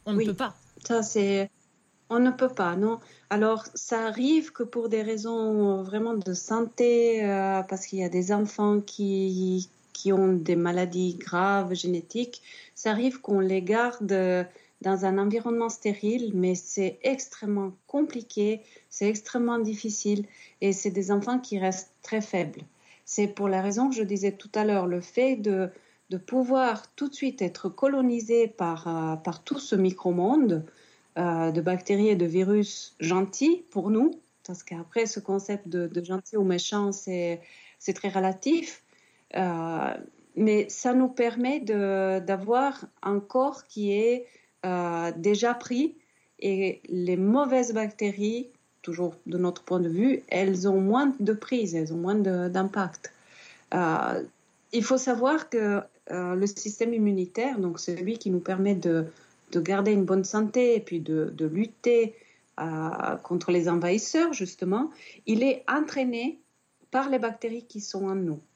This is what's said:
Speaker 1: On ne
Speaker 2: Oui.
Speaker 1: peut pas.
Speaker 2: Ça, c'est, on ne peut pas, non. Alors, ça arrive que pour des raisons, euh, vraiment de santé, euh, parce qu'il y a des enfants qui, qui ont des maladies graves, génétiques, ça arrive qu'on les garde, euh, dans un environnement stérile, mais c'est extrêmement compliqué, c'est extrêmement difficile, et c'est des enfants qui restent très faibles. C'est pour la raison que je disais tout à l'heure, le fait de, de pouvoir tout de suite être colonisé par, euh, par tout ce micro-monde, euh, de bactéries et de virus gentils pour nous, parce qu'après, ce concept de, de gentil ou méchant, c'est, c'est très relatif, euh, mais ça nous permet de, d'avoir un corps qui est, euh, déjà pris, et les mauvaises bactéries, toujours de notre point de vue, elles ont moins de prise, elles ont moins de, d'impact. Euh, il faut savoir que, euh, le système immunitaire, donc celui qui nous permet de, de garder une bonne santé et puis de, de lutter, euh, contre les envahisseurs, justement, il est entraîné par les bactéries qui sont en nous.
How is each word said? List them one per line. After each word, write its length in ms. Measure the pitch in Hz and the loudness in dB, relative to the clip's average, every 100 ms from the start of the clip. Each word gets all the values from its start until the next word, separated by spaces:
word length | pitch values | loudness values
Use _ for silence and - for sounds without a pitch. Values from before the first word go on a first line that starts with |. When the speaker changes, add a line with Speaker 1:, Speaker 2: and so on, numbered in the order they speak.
| 214 | 0
Speaker 1:
On 80 | |
ne 40 | 208 | 0
Speaker 2:
Oui. 80 | 214 | 0
Speaker 1:
peut 80 | |
pas. 220 | 185 254 - _ - | -2 -6 -8 _ -20
Speaker 2:
Ça, 200 | - 233 | -2 -2
c'est, 460 | 214 214 196 196 196 _ _ _ _ _ _ | 2 0 2 2 -2 _ _ _ _ _ _
on 100 | 233 | 2
ne 120 | 254 | 2
peut 180 | 254 254 | 4 0
pas, 260 | 254 180 175 | 2 -2 0
non. 240 | 214 226 - - _ | 0 -2 -8 -20 _
Alors, 360 | 208 214 220 - - | 2 2 0 -6 -12
ça 320 | - 226 226 | -4 -2 -2
arrive 440 | 214 262 320 302 | 0 4 4 2
que 120 | - | -8
pour 260 | 240 240 226 | -6 -4 -2
des 140 | 220 | -2
raisons, 760 | 214 220 226 226 220 214 202 190 | -2 -4 -4 -2 0 2 2 2
euh, 40 | |
vraiment 320 | 185 208 233 220 | -2 -2 -2 -2
de 180 | 190 | -4
santé, 880 | 175 - 226 233 - 240 240 233 226 | -6 -2 -2 -2 2 4 6 4 2
euh, 380 | 208 196 190 190 | 2 2 2 0
parce 240 | 190 190 - | -2 -8 -6
qu'il 140 | 190 | -4
y 40 | |
a 60 | 180 | 0
des 220 | 180 180 | 0 2
enfants 480 | 208 208 - 208 208 | 0 0 0 2 2
qui, 920 | 202 - 196 190 190 185 185 185 185 _ _ | 0 -4 0 0 0 0 0 0 -4 _ _
qui 200 | - 190 | -4 2
ont 220 | 190 190 | 4 4
des 220 | 180 160 170 | 4 2 2
maladies 600 | 175 180 180 180 180 170 | 2 0 0 0 -2 -2
graves, 580 | - 175 196 196 185 | -4 0 2 2 0
génétiques, 680 | 180 185 175 165 226 247 - - - - - | -2 -2 -2 -2 -6 -6 -8 -20 -20 -20 -6
ça 160 | 220 | -2
arrive 300 | 214 254 254 | 0 0 -2
qu'on 180 | - 202 | 0 2
les 220 | 190 190 | 4 0
garde, 500 | 180 214 240 240 202 | 2 2 2 -2 0
euh, 320 | 190 185 180 180 - _ _ | 2 2 2 -2 -10 _ _
dans 240 | 190 190 190 | -2 0 2
un 120 | 190 | 2
environnement 520 | 202 226 233 233 226 | 2 0 0 0 -2
stérile, 600 | - 214 202 208 247 226 | -2 -4 0 0 0 0
mais 220 | 190 180 180 | 2 2 0
c'est 440 | - - 190 - | -4 -2 -2 0
extrêmement 680 | 262 262 - - 208 202 196 190 - | -2 -2 -6 -8 -4 -2 -4 -8 -4
compliqué, 760 | 285 294 247 220 214 208 214 - - _ | -2 -2 -4 -8 0 0 0 -8 -20 _
c'est 180 | - 202 | -2 0
extrêmement 520 | 214 - 254 240 233 | -2 -4 -2 0 0
difficile, 680 | 220 214 220 208 208 208 208 - - _ | -2 -4 -6 -4 0 0 -2 -14 -20 _
et 140 | 196 | -2
c'est 180 | 190 208 | 0 -2
des 180 | 180 190 | -2 0
enfants 280 | 202 208 254 | 0 0 -4
qui 180 | 254 202 | -2 -2
restent 360 | 190 185 - _ | -2 -2 -10 _
très 180 | - 220 | -4 -4
faibles. 440 | 208 185 160 156 - _ _ - - | -2 -2 -4 -8 -18 _ _ -20 -8
C'est 220 | - 202 | -2 -2
pour 200 | 202 202 | 0 0
la 140 | 190 | 0
raison 280 | 196 202 269 | 0 0 0
que 60 | 240 | 0
je 80 | |
disais 300 | 196 202 196 | -2 0 -2
tout 180 | 196 - 214 | -4 -6 -2
à 100 | 214 | 2
l'heure, 220 | 196 180 | 2 0
le 120 | 175 | -4
fait 380 | 175 - 262 247 | -4 0 2 2
de, 320 | 208 190 185 - _ _ _ | 0 0 -2 -6 _ _ _
de 80 | 185 | -10
pouvoir 760 | - 254 247 262 254 214 - - | -2 -2 2 2 2 -2 -8 -8
tout 120 | 285 | -8
de 60 | |
suite 280 | - 269 - | -4 -6 -2
être 280 | 175 - 190 | -4 -4 -8
colonisé 800 | - 277 277 254 233 220 233 220 | 0 0 4 2 0 2 2 2
par, 400 | - 170 165 170 | 0 -4 -4 -4
euh, 280 | 165 160 160 | -2 -2 -4
par 260 | 175 170 | -6 -8
tout 160 | - 277 | -6 -8
ce 160 | - 196 | 0 2
micro-monde, 880 | 185 185 185 175 185 302 240 165 156 _ _ _ _ 170 | 2 2 -2 2 4 4 4 2 -2 _ _ _ _ -4
euh, 340 | 175 165 165 | -2 0 0
de 100 | 160 | 0
bactéries 480 | 165 180 - 202 214 | 0 -2 0 4 4
et 60 | 190 | 4
de 100 | 170 | 2
virus 720 | 175 185 208 202 - - _ | 2 4 4 2 -6 -14 _
gentils 640 | 160 185 196 - 294 349 - | 0 0 0 2 2 2 0
pour 200 | 202 185 | -4 0
nous, 220 | 220 302 - _ _ - | 4 2 0 _ _ -14
parce 180 | 180 | -14
qu'après, 420 | - 165 165 233 226 | -10 -12 -4 -2 -2
ce 140 | 214 | -4
concept 480 | 196 196 196 202 180 | -4 -4 -2 -8 -4
de, 180 | 175 170 | -4 -2
de 160 | 175 | -4
gentil 340 | 175 190 - 220 | -4 -8 -4 0
ou 60 | |
méchant, 480 | 190 175 - 208 202 | 2 2 0 -2 -2
c'est, 480 | 196 - 180 175 170 - - - _ | -4 -6 -4 -4 -4 -10 -20 -20 _
c'est 140 | - | -6
très 160 | 180 196 | -4 -2
relatif, 760 | 190 190 190 269 330 - - _ _ _ _ _ - | 0 0 -2 0 0 -2 -14 _ _ _ _ _ -4
euh, 580 | 185 165 165 160 - - - _ _ - | -2 -2 -4 -4 -4 -6 -12 _ _ 2
mais 320 | 214 208 208 | 4 4 0
ça 240 | - 247 | -2 2
nous 140 | 254 254 | 4 2
permet 500 | 254 233 226 247 294 | 2 0 0 -2 -2
de, 600 | 214 208 196 190 190 190 | -2 0 0 2 2 0
d'avoir 640 | 175 190 196 247 277 269 - _ | 0 -2 2 2 2 -2 -16 _
un 180 | 196 202 | -2 -2
corps 440 | 202 254 277 - - | 0 0 0 -2 -14
qui 260 | 214 202 | -4 0
est, 340 | 202 226 247 247 _ _ _ 185 | 2 2 0 -4 _ _ _ -4
euh, 460 | 180 175 170 170 165 | -2 -2 -2 -4 -2
déjà 360 | 185 208 233 | 0 2 2
pris, 420 | 240 - 247 320 - _ _ _ - | -2 -4 0 0 -4 _ _ _ -6
et 420 | 196 190 190 - - | -2 0 -2 -4 -6
les 300 | 180 180 180 | -2 0 2
mauvaises 560 | 196 254 277 254 240 | 4 4 4 2 2
bactéries, 720 | 220 214 - 208 196 208 233 247 _ _ _ | -2 -4 -2 -4 0 -2 -2 -8 _ _ _
toujours 340 | - 170 175 - - | -10 -4 -4 -4 -6
de 100 | 180 | -2
notre 260 | 180 175 | -2 -2
point 160 | - 180 | -4 0
de 100 | 170 | 0
vue, 340 | 165 254 262 - | 2 2 2 -2
elles 380 | 180 196 185 196 | 0 2 2 2
ont 140 | 190 | 2
moins 320 | 190 240 277 262 | 4 4 2 2
de 140 | 208 | 0
prise, 420 | 214 - 254 202 165 | -2 -2 -2 0 -2
elles 180 | 156 | -2
ont 40 | 165 | -2
moins 180 | 175 214 | 0 2
de, 340 | 190 180 180 | 2 0 0
d'impact. 640 | 185 196 208 185 - - _ _ - - - _ | 0 0 -2 -4 -6 -20 _ _ -20 -20 -20 _
Euh, 500 | 180 165 160 62 60 - _ _ _ _ | -2 0 0 -2 -4 -6 _ _ _ _
il 120 | 233 | -2
faut 140 | 220 262 | 2 0
savoir 520 | 262 233 262 311 - | 2 2 2 0 0
que, 320 | 233 208 202 - _ - | -2 0 0 -4 _ -10
euh, 240 | 180 180 185 | -6 -2 0
le 120 | 202 | -2
système 460 | 202 214 208 233 | -2 -12 -4 -2
immunitaire, 680 | 233 208 190 180 - 262 240 | 2 2 2 -2 -2 -4 -2
donc 200 | 180 165 | -2 -4
celui 380 | - 170 185 226 | -6 -4 -4 -4
qui 120 | 208 | -2
nous 100 | 180 | -2
permet 360 | 175 190 196 185 | 0 0 2 2
de, 300 | 170 165 160 - _ _ _ | 2 2 0 -10 _ _ _
de 80 | 175 | -2
garder 320 | 160 196 202 | 0 0 2
une 140 | 208 180 | 2 4
bonne 180 | 190 190 | 2 2
santé 500 | 214 214 247 247 226 | 0 0 2 4 2
et 40 | |
puis 200 | - 170 | 0 -6
de, 340 | 151 156 160 160 | -2 -2 -2 -2
de 80 | 156 | -2
lutter, 720 | 165 220 - 240 233 220 - _ _ _ - | 0 -2 -2 2 4 2 -4 _ _ _ -8
euh, 560 | 165 160 160 - - - | -6 -4 -6 -4 -4 -6
contre 280 | - 175 175 | -4 -4 2
les 180 | 175 170 | 2 2
envahisseurs, 640 | 170 175 208 - 320 330 | 0 2 0 0 0 0
justement, 580 | 277 185 - 175 208 311 - - - - | -2 -8 -4 -2 0 -2 -6 -20 -14 -2
il 160 | 220 | 2
est 200 | 269 254 - | 2 0 -2
entraîné 720 | 277 311 277 254 233 254 320 _ _ _ _ _ | -2 -2 -2 -2 -2 -4 -8 _ _ _ _ _
par 180 | 262 277 | -2 0
les 100 | 262 | 0
bactéries 460 | 226 214 233 233 - | -2 -4 -8 -8 -10
qui 140 | 214 | -14
sont 260 | - 190 190 | -8 -6 -2
en 100 | 190 | -2
nous. 240 | 175 151 _ | -2 -4 _